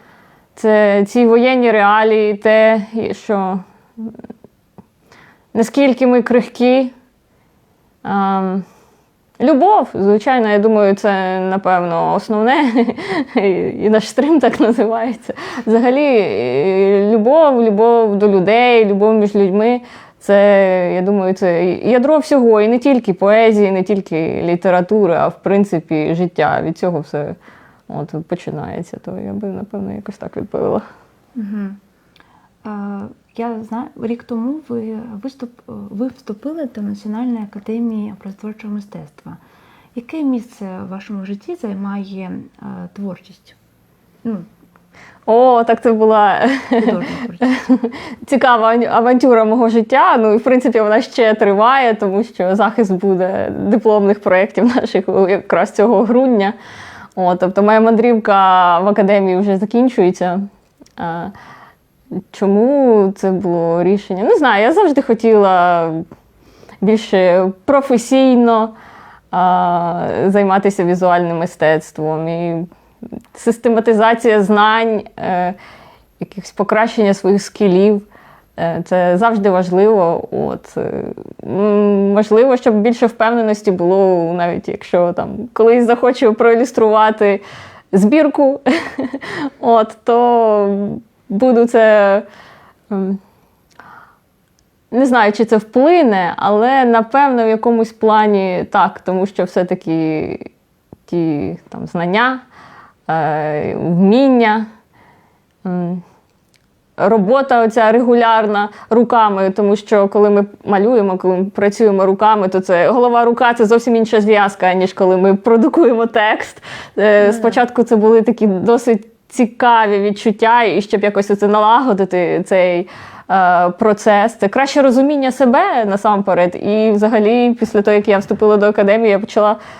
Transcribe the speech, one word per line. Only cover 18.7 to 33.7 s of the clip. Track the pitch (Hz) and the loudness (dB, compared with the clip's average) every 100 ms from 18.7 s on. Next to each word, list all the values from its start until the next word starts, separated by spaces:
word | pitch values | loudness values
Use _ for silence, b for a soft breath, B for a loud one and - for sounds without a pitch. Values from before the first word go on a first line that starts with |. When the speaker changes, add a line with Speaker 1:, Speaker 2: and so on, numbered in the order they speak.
| 233 214 | 4 2
Speaker 1:
любов | 202 208 | 2 2
між | 220 208 208 | 2 0 0
людьми. | 196 196 226 247 240 B B _ | 0 0 0 -2 -6 B B _
Це, | - 202 202 196 190 185 175 175 | 0 2 4 4 2 0 -2 -2
я | |
думаю, | 185 202 185 | 0 0 -2
це | 190 185 170 180 | -2 0 0 -2
ядро | - 202 247 269 311 | -2 0 2 2 0
всього, | - 285 233 214 | 2 2 4 4
і | 214 | 2
не | 247 | 0
тільки | 285 254 214 | 2 0 0
поезії, | 180 196 220 226 208 202 | -2 2 4 4 4 2
не | 190 | 0
тільки | 185 202 - 160 165 - | -2 -4 -4 -4 -4 -4
літератури, | 170 170 190 180 180 214 190 | -4 -2 0 0 0 0 2
а | 156 151 | 0 -2
в | - | -4
принципі | 175 196 202 170 - 156 151 170 | -2 0 0 -4 -4 -4 -2 -2
життя. | 180 - 151 - | -4 -2 -2 -2
Від | 160 - | -6 -6
цього | 180 165 | -6 -6
все | 156 147 151 - b b b b - | -8 -10 -10 -12 b b b b -14
от | 151 147 156 160 | -12 -10 -12 -10
починається. | 175 - 151 - - 175 - - | -10 -10 -12 -12 -12 -14 -16 -14
То | 185 202 | -12 -12
я | |
би, | 202 208 | -10 -10
напевно, | 190 202 202 196 | -12 -12 -12 -12
якось | 208 202 - | -12 -16 -16
так | - - | -14 -12
відповіла. | 202 - - 214 - B B B _ 254 | -10 -6 -4 -6 -8 B B B _ -14
Speaker 2:
Мгм. | 202 208 196 196 _ b b b b b b _ 214 | -10 -10 -12 -14 _ b b b b b b _ -16
Е, | 208 202 202 202 - _ - | -12 -12 -12 -14 -20 _ -12
я | 233 220 | -10 -10
знаю, | 220 | -10